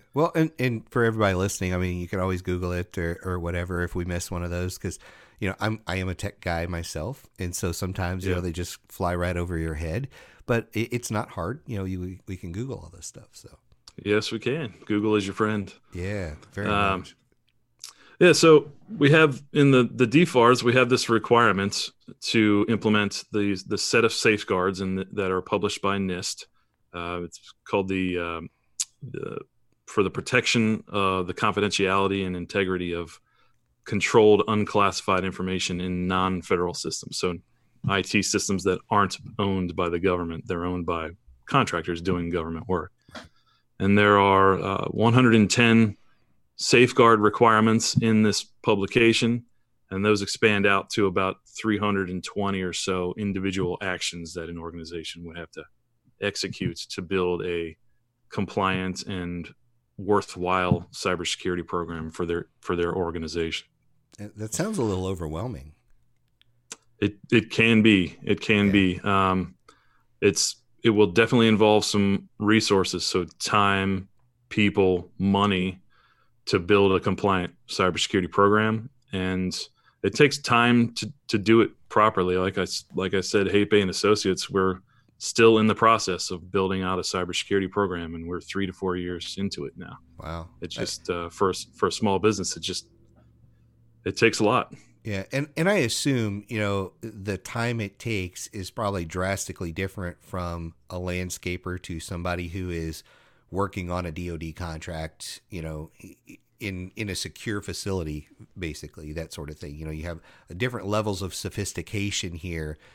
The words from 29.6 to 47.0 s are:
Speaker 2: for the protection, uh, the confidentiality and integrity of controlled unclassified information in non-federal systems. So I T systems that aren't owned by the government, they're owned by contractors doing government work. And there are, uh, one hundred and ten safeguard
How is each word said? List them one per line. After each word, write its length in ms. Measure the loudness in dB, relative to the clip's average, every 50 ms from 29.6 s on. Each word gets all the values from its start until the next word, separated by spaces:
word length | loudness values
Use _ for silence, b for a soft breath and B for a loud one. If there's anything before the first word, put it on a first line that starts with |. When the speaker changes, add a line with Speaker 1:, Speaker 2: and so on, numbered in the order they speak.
| _ _ _ _ _
Speaker 2:
for 180 | -4 0 0 0
the 60 | 0
protection, 760 | 0 -6 -4 0 0 0 2 2 2 2 2 0 0 -2 -6 -6
uh, 320 | -4 -2 0 0 0 0 -2
the 100 | -4 -4
confidentiality 920 | -2 -2 0 0 0 0 0 0 0 0 2 2 2 2 0 0 -2 -2
and 100 | -4 -4
integrity 580 | -6 -6 -4 -2 -2 0 0 -2 -4 -4 -4 -6
of 260 | -6 -8 -10 -14 -20 _ _ _ _ _ _ _ _ _ _ _ _ -10
controlled 600 | -6 -4 -2 0 4 6 8 10 10 8 6 4
unclassified 760 | 2 0 0 0 0 2 2 2 2 2 -2 -2 0 0 0 0
information 580 | -2 -6 -6 -6 -4 -4 -4 -4 -4 -4 -4
in 260 | -4 -4 -4 -2 -2
non-federal 640 | 0 0 0 0 0 -2 -4 -2 -2 0 0 0 -2 -4
systems. 440 | -6 -8 -8 -8 -8 -10 -10 -8
So 180 | -4 -4 -4 -4 -6 -12 _ _ _ _ _ _ _ -2 0
I 120 | 0 0 0
T 180 | 0 0 0
systems 420 | 0 0 -2 -2 -2 -2 -4 -2 0
that 140 | 0 -2 -2 -2 0
aren't 280 | 2 2 2 2 -2 -8 -14 -12 -6 -4
owned 360 | -2 -2 -2 -2 -2 -4 -2
by 140 | -4 -2 -2
the 100 | -2 0
government, 440 | 0 0 0 0 -2 -6 -8 -8 -6
they're 200 | -6 -6 -4 -4
owned 200 | -4 -4 -4 -4
by 260 | -4 -4 -4 -6 -8 -12 -16 _ -20 -20 _ -6
contractors 560 | 0 0 0 2 0 -2 -4 -4 -4 -6 -4
doing 280 | -2 -2 -2 -2 -2 -4
government 380 | -4 -4 -4 -4 -8 -8 -6
work. 240 | -4 -4 -4 -4 -6 _ _ B B B B B B B B B B B B B B _ -2
And 180 | 2 4 4
there 200 | 6 6 8 8
are, 420 | 8 6 6 6 6 6 6 4 2
uh, 260 | 0 -2 -4 -4 -4
one 260 | -4 0 2 4 6 6
hundred 220 | 6 8 8 8
and 140 | 6 6 6
ten 460 | 4 4 4 6 6 6 4 2 0 -6 _ _ _ _ _ _ _ _ _ _ _
safeguard 640 | -8 -2 4 6 6 6 6 6 6